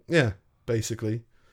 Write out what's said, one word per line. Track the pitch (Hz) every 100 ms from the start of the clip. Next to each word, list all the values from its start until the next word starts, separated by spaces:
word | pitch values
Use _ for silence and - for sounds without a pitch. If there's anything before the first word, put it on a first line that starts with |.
| -
Yeah, | 165 120 - _ _ -
basically. | 113 - 110 110 113 - _ _